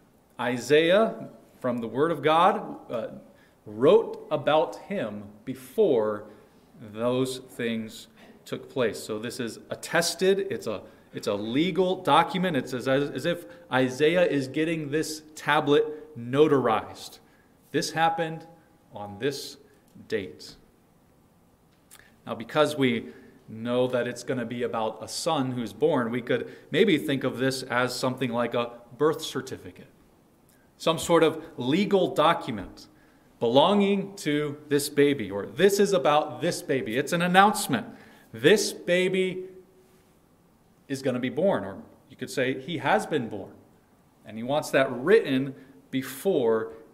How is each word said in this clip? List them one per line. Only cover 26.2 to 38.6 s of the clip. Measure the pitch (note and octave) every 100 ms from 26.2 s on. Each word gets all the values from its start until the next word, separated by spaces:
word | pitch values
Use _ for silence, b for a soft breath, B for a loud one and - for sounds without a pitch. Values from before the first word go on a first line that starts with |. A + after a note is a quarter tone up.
could | A2+ B2 - B B
maybe | D3+ G#3+ D3+
think | - C3+
of | B2+ A2+
this | C3 C3
as | - B2 B2
something | - C3 B2+ B2+
like | A#2 A#2
a | A#2+ A#2 - - -
birth | D3+ D3+
certificate, | - C3 - G#2 F#2+ - - _ _ _ _ _ _ b b _
some | - E3
sort | - E3+
of | D#3 - B -
legal | B2+ E3 G3 G3 F3
document | - D3+ E3 - A2 F2+ - - b b b b _
belonging | A#2 C3 E3 G#3 G3 G3+ F#3+ -
to | D3+ D3 D3+ C3+ -
this | C#3+ C#3+
baby, | - C#3+ B2+ G2
or | G2
this | - B2 G3 G3+
is | G3
about | F3+ D#3 D3 D3+ B2
this | D#3+ -
baby. | - C3+ A2+ A#2
It's | C#3+
an | E3+
announcement. | F3+ F#3 G#3 G#3 - B2 - B B B B
This | A2+ C#3 G#3+